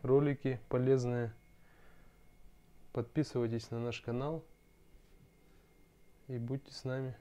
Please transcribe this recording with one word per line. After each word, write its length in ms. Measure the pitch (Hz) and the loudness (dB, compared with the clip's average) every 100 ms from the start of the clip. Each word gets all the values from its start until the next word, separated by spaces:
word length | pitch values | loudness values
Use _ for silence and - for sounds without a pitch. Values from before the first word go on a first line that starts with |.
ролики 560 | 123 135 147 135 131 127 - | 6 6 6 2 -2 -4 -2
полезные. 640 | 127 127 135 123 120 117 110 - - - - - - - - - - - - - - - | 2 4 4 4 0 -2 -6 -20 -20 -20 -20 -20 -20 -20 -20 -20 -20 -20 -20 -20 -20 -6
Подписывайтесь 800 | - 113 - 147 127 117 113 113 | -4 -2 0 0 2 0 0 -4
на 80 | 117 | -6
наш 200 | 120 113 | -4 -6
канал 440 | - 123 139 160 160 - - - - - - - - - - - - - - - - - - | -4 -4 -2 -6 -8 -20 -20 -20 -20 -20 -20 -20 -20 -20 -20 -20 -20 -20 -20 -20 -20 -20 -8
и 100 | 123 | -6
будьте 360 | 117 139 - | -4 -6 -8
с 120 | - 131 | -10 -6
нами. 300 | 131 131 117 | -4 -4 -8